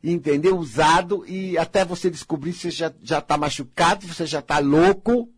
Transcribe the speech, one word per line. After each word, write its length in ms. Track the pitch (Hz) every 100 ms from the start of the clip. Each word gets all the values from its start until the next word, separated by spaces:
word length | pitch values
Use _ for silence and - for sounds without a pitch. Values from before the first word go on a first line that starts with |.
entendeu? 540 | 156 170 143 143 170 185
Usado, 680 | 156 113 156 170 175 196 -
e 300 | 185 190 170
até 280 | 156 196 185
você 240 | 180 185
descobrir, 440 | 156 - 156 147
você 180 | 175 175
já, 200 | 147 165 156
já 200 | - 156
tá 160 | - 147
machucado, 720 | 147 - 135 - 170 196 190
você 180 | 165 165
já 160 | 156
tá 160 | - 151
louco. 720 | 143 151 180 196 - 240 233